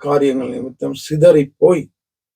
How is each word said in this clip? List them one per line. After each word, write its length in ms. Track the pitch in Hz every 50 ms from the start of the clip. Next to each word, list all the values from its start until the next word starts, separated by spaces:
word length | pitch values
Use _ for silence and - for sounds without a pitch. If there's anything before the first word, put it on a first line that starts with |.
| -
காரியங்கள் 480 | 143 143 143 143 139 127 135 127 123 120
நிமித்தம் 400 | 123 123 135 - - 143 139 135 135 -
சிதறி 380 | - 156 151 160 175 156 151 139 143 _ -
போய், 220 | - 175 180 156 - - _ _ _ _ _ _ _ _ _